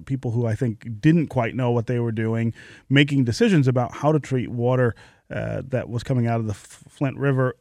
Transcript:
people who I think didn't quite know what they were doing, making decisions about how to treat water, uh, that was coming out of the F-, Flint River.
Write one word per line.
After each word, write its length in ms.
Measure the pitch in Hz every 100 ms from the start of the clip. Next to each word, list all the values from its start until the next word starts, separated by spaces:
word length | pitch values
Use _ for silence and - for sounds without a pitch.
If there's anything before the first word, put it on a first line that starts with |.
| 82
people 260 | 131 123
who 160 | 120 117
I 80 | 107
think 460 | 123 107 117 107
didn't 260 | 151 170 139
quite 260 | 127 117
know 160 | 113 123
what 180 | 120 107
they 120 | 120
were 140 | 117
doing, 400 | 107 110 113 113 - - - -
making 360 | 139 143 139 120
decisions 420 | - 233 170 131
about 260 | 127 120 -
how 160 | 147
to 60 | 156
treat 300 | - 131 -
water, 460 | 117 120 127 123 - - _ -
uh, 340 | - 110 110 135
that 220 | 127 -
was 140 | 117
coming 240 | - 127 117
out 120 | 117
of 60 | 110
the 60 |
F-, 320 | 104 - - -
Flint 300 | - 139 127
River. 380 | 139 131 127 -